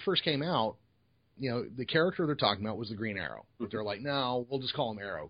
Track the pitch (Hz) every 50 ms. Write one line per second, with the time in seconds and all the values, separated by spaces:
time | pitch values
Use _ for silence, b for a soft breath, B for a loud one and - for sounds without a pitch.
0 | - - 185 156 - 175 151 135 147 175 175 131 110 110 - - _ _ _ _
1 | _ _ _ _ _ _ _ - 135 131 117 123 110 - - 127 123 - - 160
2 | 160 185 180 - 180 147 147 - - 104 101 95 104 107 107 95 117 104 110 95
3 | 110 110 101 95 87 67 55 53 - _ _ _ 117 101 - 110 107 104 101 101
4 | 131 143 143 139 131 123 123 123 123 120 135 139 131 123 - 151 139 117 110 101
5 | 101 101 92 78 76 73